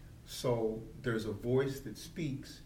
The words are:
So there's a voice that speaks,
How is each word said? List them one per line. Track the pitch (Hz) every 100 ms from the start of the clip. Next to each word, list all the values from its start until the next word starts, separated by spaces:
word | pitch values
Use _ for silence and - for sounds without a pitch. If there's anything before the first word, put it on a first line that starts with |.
| - - -
So | - 127 117 110 113 - -
there's | 127 110 107
a |
voice | 104 120 131 139 -
that | 127 -
speaks, | - - 151 123 - -